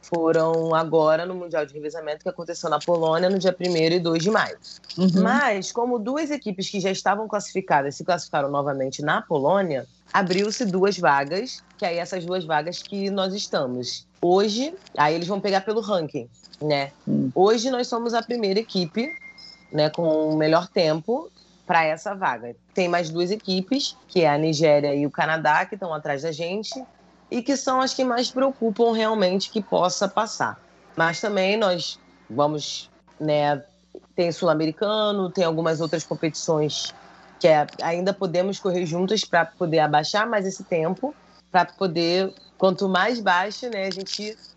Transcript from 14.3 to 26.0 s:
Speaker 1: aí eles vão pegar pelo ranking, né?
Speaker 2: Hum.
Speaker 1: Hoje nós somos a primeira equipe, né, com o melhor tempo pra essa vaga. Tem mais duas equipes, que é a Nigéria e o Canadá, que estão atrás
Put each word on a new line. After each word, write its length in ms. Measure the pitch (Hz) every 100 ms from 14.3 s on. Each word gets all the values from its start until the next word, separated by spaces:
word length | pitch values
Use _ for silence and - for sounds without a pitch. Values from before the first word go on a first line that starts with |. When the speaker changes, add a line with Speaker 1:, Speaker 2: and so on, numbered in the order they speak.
| 185 214 208 277 370 - -
Speaker 1:
aí 160 | 151
eles 140 | 170 170
vão 140 | 202
pegar 200 | 196 190
pelo 200 | 190 214
ranking, 480 | 202 196 156 - - _ - -
né? 300 | 151 143 139 - -
Speaker 2:
Hum. 220 | 143 139 143
Speaker 1:
Hoje 340 | 190 233 233
nós 180 | 254 247
somos 260 | 233 233
a 100 | 233
primeira 360 | 220 240 208 196
equipe, 540 | 226 190 170 214 269 349 - - - - _
né, 180 | 151 151
com 400 | 151 170 156 156
o 80 | 156
melhor 300 | 156 160 180
tempo 600 | - 160 160 156 247 330 _ _ _ -
pra 160 | 170
essa 320 | 160 156 214 196
vaga. 400 | 180 120 120 120 _
Tem 140 | - 180
mais 220 | 175 165
duas 200 | 160 175
equipes, 680 | 214 - 185 185 262 277 - _
que 140 | -
é 80 | 156
a 80 | 147
Nigéria 580 | 160 151 160 147 143 143
e 100 | 143
o 60 |
Canadá, 540 | - 156 160 151 151 185
que 100 | 202
estão 180 | 185
atrás 300 | 156